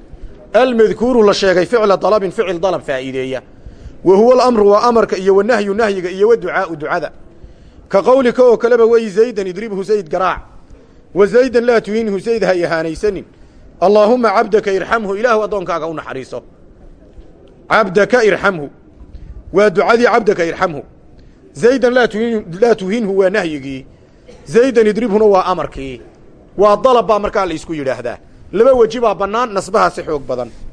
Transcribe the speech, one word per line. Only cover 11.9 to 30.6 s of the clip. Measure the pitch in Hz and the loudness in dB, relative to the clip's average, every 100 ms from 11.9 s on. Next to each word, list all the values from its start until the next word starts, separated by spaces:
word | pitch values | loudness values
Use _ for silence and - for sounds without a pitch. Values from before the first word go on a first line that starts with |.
| 220 220 190 | -4 -4 -4
Zayd | 220 226 | -4 -2
ha | 185 | 0
ihaanaysanin. | 180 160 165 165 156 208 175 - - - - - - | 0 -2 -2 -4 -4 -4 -4 -12 -20 -20 -20 -16 -2
Allaahumma | 185 214 208 254 226 | 2 4 4 2 2
cabdaka | 202 220 208 196 | 0 0 0 0
irxamhu, | 190 - 233 196 196 | -4 -2 -4 -4 -2
Ilaahu | 240 214 | 0 0
addoonkaaga | 208 202 175 170 160 | -2 -6 -6 -6 -6
u | |
naxariiso. | 151 110 131 120 123 - - - - - - - - - - - - - | -10 -10 -12 -12 -14 -16 -20 -20 -20 -20 -20 -20 -20 -20 -20 -20 -14 -2
Cabdaka | 190 190 208 196 247 | 0 2 0 2 2
irxamhu. | 214 170 202 170 139 - - - - - - - - | 2 2 -2 -2 -10 -16 -20 -20 -20 -20 -20 -20 -4
Waa | 175 208 | 2 2
ducadii | 175 180 233 226 | 2 2 2 2
cabdaka | 226 208 165 | 2 0 0
irxamhu. | 165 151 180 139 - - - - - - - | -2 -2 -4 -4 -14 -20 -20 -20 -20 -20 -18
Zaydan | 139 226 262 240 | 0 2 2 2
laa | 247 226 | 2 0
tuhin-, | 208 233 220 170 175 | -2 -4 -4 -6 -2
laa | 233 | 0
tuhinhu | 214 185 233 196 190 | 0 -2 -4 -2 0
waa | 185 | 0
nahyigii. | 208 170 147 135 135 - - _ _ - - - | 0 -4 -8 -10 -12 -14 -20 _ _ -20 -20 -2
Zaydan | 208 262 233 214 | 2 2 2 2
idribhuna | 208 233 208 | 0 0 2
waa | 214 190 | 4 4
amarkii. | 175 175 139 - 135 117 - - - - - 185 | 2 -4 -6 -10 -14 -14 -20 -20 -20 -20 -10 0
Waa | 208 208 | 2 4
dalab | 262 247 185 | 2 2 2
baa | 208 | -2
markaa | 208 214 185 | -2 -4 -4
la | |
isku | 160 - | -6 -10
yidhaahdaa. | 156 131 120 117 98 - - - | -6 -4 -4 -6 -10 -18 -20 -6
Laba | 190 262 | 2 4
weji | 254 220 247 | 4 2 0
baa | 226 | -2
bannaan, | 185 196 226 247 | -2 -4 -4 -4
nasbaha | 190 175 202 180 | -6 -2 0 0
si | 180 | -2
xoog | 160 147 127 | -8 -8 -6
badan. | 123 117 - | -8 -8 -12